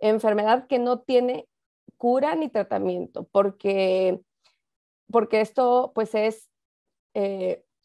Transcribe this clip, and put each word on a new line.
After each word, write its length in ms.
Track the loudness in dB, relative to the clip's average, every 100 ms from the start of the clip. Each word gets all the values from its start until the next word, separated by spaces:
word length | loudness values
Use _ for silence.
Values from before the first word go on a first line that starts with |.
enfermedad 680 | 0 2 2 2 2 0 0
que 120 | -2
no 220 | 0 -2
tiene 480 | 2 2 2 -4 -10 _ _ _ _ _
cura 380 | 0 2 0 -2
ni 120 | -2
tratamiento, 800 | -4 -4 -4 -4 -4 -8 -12 -2
porque, 880 | 0 0 -2 -4 0 0 2 0 -2 -10 _ _ _ _ _ _ _ _
porque 300 | 0 2 0
esto, 520 | 0 0 2 2 0
pues, 200 | -4 -4
es, 340 | -2 -2 -4 _ _ _ _ _ _ _
eh, 500 | -6 -4 -4 -4 -6 _ _